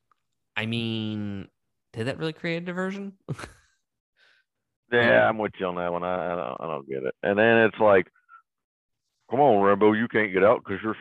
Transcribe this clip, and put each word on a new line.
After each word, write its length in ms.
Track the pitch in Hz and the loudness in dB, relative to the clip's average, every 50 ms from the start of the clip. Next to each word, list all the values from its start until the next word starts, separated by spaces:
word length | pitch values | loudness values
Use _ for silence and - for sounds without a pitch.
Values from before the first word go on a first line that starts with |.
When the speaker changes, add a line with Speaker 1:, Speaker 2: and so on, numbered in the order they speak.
| _ _ _ _ _ _ _ _ _ _ _ | _ _ _ _ _ _ _ _ _ _ _
Speaker 1:
I 120 | 107 107 113 | -8 -6 -4
mean, 800 | 117 117 117 113 113 110 110 107 107 107 104 101 101 98 - - _ _ _ _ _ _ _ _ - | -4 -4 -4 -4 -6 -6 -6 -6 -6 -6 -8 -8 -10 -10 -14 -16 _ _ _ _ _ _ _ _ -12
did 120 | 113 113 131 | -8 -8 -8
that 120 | - 160 | -8 -6
really 140 | 160 160 156 | -8 -10 -10
create 240 | - - 170 165 170 | -8 -8 -8 -8 -6
a 80 | 175 | -8
diversion? 480 | 180 175 180 185 190 196 196 202 196 190 _ _ - | -8 -8 -6 -6 -6 -8 -10 -12 -14 -16 _ _ -14
<laughs> 60 | - - - - - _ _ _ _ _ _ _ _ _ _ _ _ _ _ _ _ _ _ _ _ _ _ _ _ _ _ _ | -12 -12 -14 -16 -20 _ _ _ _ _ _ _ _ _ _ _ _ _ _ _ _ _ _ _ _ _ _ _ _ _ _ _
Speaker 2:
Yeah, 100 | 120 120 | 0 2
Speaker 1:
Yeah. 260 | 117 120 117 117 113 110 | 4 4 4 4 4 2
Speaker 2:
I'm 120 | 113 110 | 2 -2
with 140 | 104 98 - - | -4 -6 -6 -6
you 60 | 95 | -6
on 100 | 90 90 87 | -4 -4 -4
that 140 | 87 87 | -4 -4
one. 120 | 87 87 87 | -4 -4 -4
I, 280 | 90 90 90 80 87 | -4 -4 -4 -4 -6
I 40 | 87 | -6
don't, 220 | 87 71 60 65 - | -6 -8 -8 -10 -10
I 60 | - 80 | -10 -8
don't 200 | 78 69 69 67 | -8 -10 -8 -8
get 160 | 67 65 65 | -8 -8 -6
it. 120 | 64 - _ - | -8 -8 _ -2
And 160 | - 101 104 | 0 2 4
then 180 | 110 117 113 113 113 | 4 6 6 6 4
it's 160 | 104 - - | 4 2 2
like, 260 | 110 107 101 95 90 - _ _ _ _ - - _ _ _ _ _ _ _ _ _ _ _ _ _ _ _ _ _ - | 4 4 6 4 2 0 _ _ _ _ -20 -20 _ _ _ _ _ _ _ _ _ _ _ _ _ _ _ _ _ -6
"Come 80 | - 131 | -2 2
on, 240 | 147 139 107 101 98 | 4 4 4 4 4
Rambo, 300 | 98 101 98 107 107 107 | 4 4 4 4 4 4
you 140 | 107 120 - | 2 0 -2
can't 240 | - 113 107 101 | 0 -2 -2 0
get 120 | 90 92 95 | 2 4 4
out 200 | 107 123 - - | 4 4 2 0
'cause 140 | - 98 90 101 | -4 -8 -6 -6
you're 120 | 110 104 - | -6 -6 -4